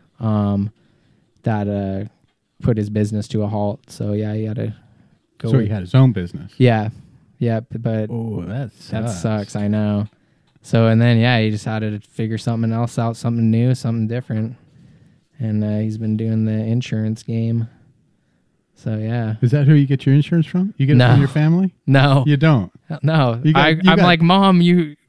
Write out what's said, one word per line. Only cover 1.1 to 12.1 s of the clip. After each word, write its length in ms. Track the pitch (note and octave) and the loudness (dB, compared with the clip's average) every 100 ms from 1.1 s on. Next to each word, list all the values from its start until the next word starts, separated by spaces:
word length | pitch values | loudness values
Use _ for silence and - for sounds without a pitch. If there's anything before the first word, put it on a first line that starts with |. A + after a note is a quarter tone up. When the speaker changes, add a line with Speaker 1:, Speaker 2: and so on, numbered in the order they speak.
| _ _ _ | _ _ _
Speaker 1:
that, 240 | - G#2+ G2+ | -6 -4 -4
uh, 380 | G2+ G2 F#2+ G#2 _ _ _ _ _ | -6 -6 -8 -10 _ _ _ _ _
put 160 | - A2 | -2 0
his 120 | G#2 | 0
business 380 | G#2+ G#2 G#2+ G2+ | -2 -2 -4 -6
to 140 | G#2+ | -6
a 40 | G#2 | -4
halt. 420 | G#2+ G#2 G2+ _ | -4 -6 -6 _
So 240 | - G#2+ | -10 -6
yeah, 200 | G#2 G#2+ G#2+ | -4 -6 -6
he 80 | A2 | -6
had 100 | A2+ | -6
to 180 | A2 G#2+ _ _ _ _ _ _ | -8 -10 _ _ _ _ _ _
go 120 | A#2 | -2
Speaker 2:
So 60 | A2 | 0
he 60 | |
Speaker 1:
with 80 | G#2 | 0
Speaker 2:
had 100 | G#2+ | -4
his 120 | F2+ C3 | 0 4
own 160 | C3 | 4
business. 400 | G2+ F2 - - - | 2 -6 -10 -10 0
Speaker 1:
Yeah. 320 | B2+ A2 G#2+ - - _ _ - | 2 2 -2 -8 -18 _ _ -6
Yep. 260 | A#2+ A2+ A2+ A#2 | -4 -4 -6 -8
But 300 | A2+ A2 G#2+ | -6 -4 -4
Speaker 2:
Oh, 320 | A#2+ A2+ G2 | -6 -8 -8
that 40 | E2+ | -8
Speaker 1:
that 240 | A#2 A#2+ | -10 -10
Speaker 2:
sucks. 420 | - - - A#2 F#2 | -16 -10 -8 -6 -6
Speaker 1:
sucks. 340 | A#2 G#2+ G2+ G#2 | -4 -4 -6 -6
I 100 | G#2 | -4
know. 400 | G#2+ G#2 G#2 G#2+ _ _ _ _ _ | -2 -2 -2 -4 _ _ _ _ _
So, 260 | - A#2 A2+ | -4 2 2
and 140 | A2+ | 4
then, 160 | A#2+ A#2 | 4 4
yeah, 220 | A#2+ B2 | 2 2
he 80 | A2 | 0
just 160 | G#2+ - | -2 -6
had 140 | A2 | -6
to 200 | A2 G#2 | -6 -8
figure 380 | - | -12